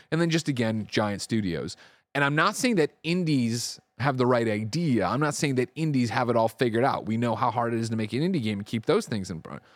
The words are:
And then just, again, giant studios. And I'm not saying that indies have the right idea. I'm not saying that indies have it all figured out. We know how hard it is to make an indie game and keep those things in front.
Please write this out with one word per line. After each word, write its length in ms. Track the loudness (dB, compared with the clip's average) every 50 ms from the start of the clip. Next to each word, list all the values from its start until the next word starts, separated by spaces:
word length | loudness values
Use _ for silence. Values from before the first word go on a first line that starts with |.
| -8 _
And 80 | -2 0
then 120 | 0 2
just, 160 | 0 0 0 -2
again, 400 | -2 0 0 0 0 -2 -4 -2
giant 320 | 0 0 0 0 -2 -4
studios. 560 | -4 -2 -2 -2 0 -2 -4 -4 -6 -8 -10 -14 -18 -20 _ _ _ _ -2
And 80 | 0 0
I'm 120 | 2 2
not 200 | 2 2 0 0
saying 220 | 0 0 2 2 2
that 120 | 2 0 -2 _ -4
indies 760 | -2 -2 0 2 2 2 2 2 0 0 -2 -4 -8 -10 -14 _ _ _ -2
have 180 | -2 0 2 2
the 80 | 4
right 220 | 4 4 4 4 2
idea. 580 | 0 0 -2 -2 -2 -2 0 2 2 2 2
I'm 140 | 2 0 0
not 160 | 0 0 0
saying 200 | -2 -2 0 0
that 140 | 0 0 -2 _
indies 340 | -2 -2 0 2 2 2 2
have 200 | 0 0 0 2
it 60 | 2
all 120 | 2 2 2
figured 360 | 0 0 0 0 2 2 2
out. 220 | 2 0 -2 -2
We 120 | -2 -2 0
know 180 | 0 0 0
how 160 | 0 0 0
hard 240 | 0 0 -2 -2 -2
it 40 | -2
is 100 | -2 -2
to 60 | -2
make 180 | -2 -2 -2 -2
an 80 | -2
indie 200 | 0 0 0 0
game 160 | 0 -2 -2 -4
and 80 | -4
keep 220 | -4 -4 -2 0 2
those 180 | 2 2 0
things 240 | -2 -6 -6 -6 -6
in 120 | -8 -10
front. 200 | -10 -12 -14 -16 -16 _ -20